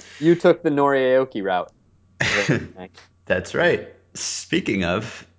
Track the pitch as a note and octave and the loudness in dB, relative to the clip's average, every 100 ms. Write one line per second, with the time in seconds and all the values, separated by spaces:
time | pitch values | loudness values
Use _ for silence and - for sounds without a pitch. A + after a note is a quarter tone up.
0 | - - D#3 E3+ F#3 E3+ D#3+ C#3+ C#3+ C#3 | -20 -2 2 4 4 4 2 2 2 2
1 | B2+ B2+ C3 A2+ F#2+ F2+ - _ _ _ | 4 2 2 -4 -2 -2 -4 _ _ _
2 | _ - - G2+ G2+ A#2+ D#2+ F#2 F#2 - | _ -6 -4 -2 0 -2 -2 -16 -20 -20
3 | - _ - F#2 - C3+ E3+ A#2 - - | -20 _ -4 -4 -2 0 2 0 -4 -20
4 | _ - - - - E3 F#3+ G2+ F2 F#2+ | _ -12 -10 -10 -4 -2 -2 -2 0 -2
5 | A#2 - - | -4 -14 -20